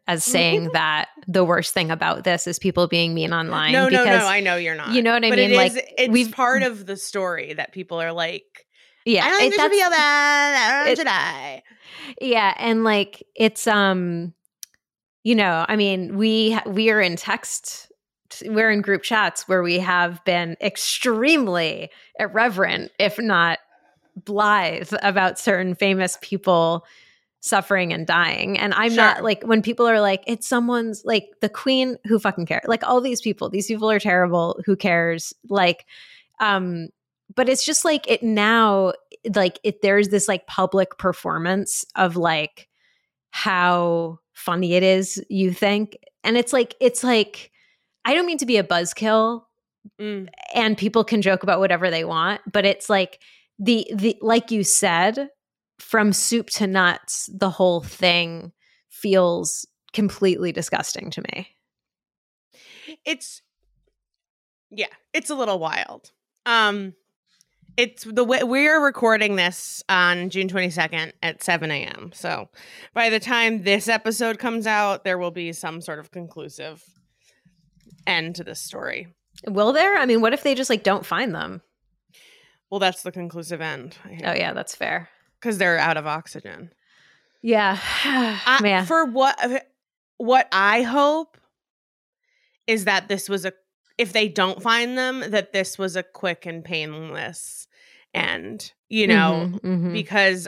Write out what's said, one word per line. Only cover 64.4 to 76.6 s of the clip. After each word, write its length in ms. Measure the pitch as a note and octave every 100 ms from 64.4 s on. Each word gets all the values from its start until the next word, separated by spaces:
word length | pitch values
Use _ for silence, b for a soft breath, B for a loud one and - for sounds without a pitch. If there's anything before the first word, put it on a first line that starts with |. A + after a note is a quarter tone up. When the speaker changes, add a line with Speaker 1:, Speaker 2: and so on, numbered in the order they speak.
| _ _ _
Speaker 2:
yeah, 180 | G#3 G3 - _
it's 160 | D#4 D#4
a 60 | C#4+
little 240 | A3+ F#3+
wild. 520 | D#3+ - - - _ _ _ _ B3
Um, 480 | A#3 G#3+ G3+ G3 - _ _ _ _ _ _ _ -
it's 260 | A#3+ -
the 200 | A3 A3
way, 200 | A#3+ B3+
we 240 | B3+ C4 D4
are 140 | D#4
recording 540 | C#4+ - A#3 A3 G#3+ G3
this 480 | F3 F3 - - -
on 400 | F#3+ F3 F3 F3+
June 180 | F3+ F#3+
twenty-second 640 | F#3+ F3+ E3 D#3+ E3 D#3+ -
at 220 | E3 D#3
seven 280 | - E3+ D#3
A 120 | C#3+ -
M. 260 | - E3+
So 360 | - F3 C#3+ G2+ B B B B
by 160 | A#3 A3+
the 100 | A3
time 440 | A3 A#3 A3+ A3
this 240 | F#3 G3+ G#3+
episode 520 | A3+ A3 A3 A#3 G#3+
comes 260 | A#3+ A3+ G#3+
out, 380 | G#3 G#3 F#3+
there 140 | G3 F3+
will 140 | F3
be 200 | E3+ E3+
some 300 | E3 F3 D#3+
sort 180 | F3 D3+
of 120 | D3+
conclusive 720 | F3+ E3+ D#3+ D3 -